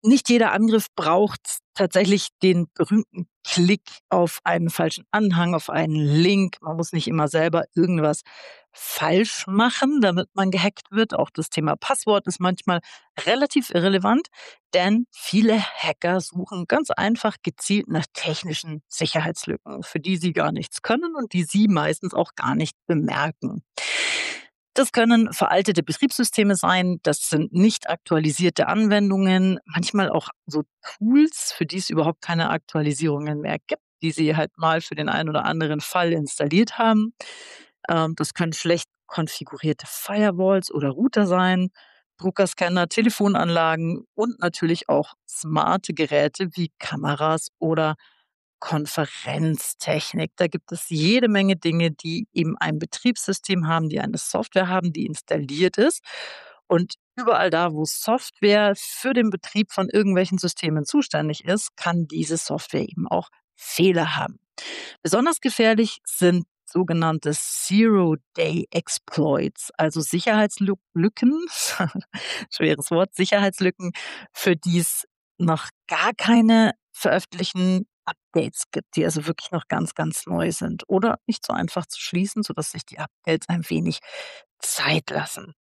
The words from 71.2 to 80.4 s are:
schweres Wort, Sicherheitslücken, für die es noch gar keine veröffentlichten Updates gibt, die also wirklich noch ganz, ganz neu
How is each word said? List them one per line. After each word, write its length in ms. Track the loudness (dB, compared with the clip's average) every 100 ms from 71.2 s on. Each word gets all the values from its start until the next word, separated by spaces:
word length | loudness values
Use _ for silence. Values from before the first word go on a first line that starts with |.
| 2 2 -4 -6 -6 -4 -4 -4 -12 -14 -12 -12 -12
schweres 400 | -2 0 0 0
Wort, 240 | 0 0
Sicherheitslücken, 800 | 0 0 2 2 0 -2 -2 -10 -10 -14 -16 -18
für 240 | -2 0 0
die 220 | 2 0
es 260 | 0 -6 -10 _ _ -2
noch 320 | 0 0 -4 _ -6
gar 260 | -2 -2
keine 600 | 0 4 6 8 6 4 0 _
veröffentlichten 960 | -4 0 0 -2 -8 -6 0 2 0 -2 _
Updates 640 | -12 -12 _ -2 -2 -8 -8
gibt, 240 | -8 -6
die 100 | -2
also 220 | 0 -2 -6
wirklich 240 | -8 -6
noch 180 | -8 -4
ganz, 260 | -4 -4
ganz 300 | -4 -6 -6
neu 260 | -6 -2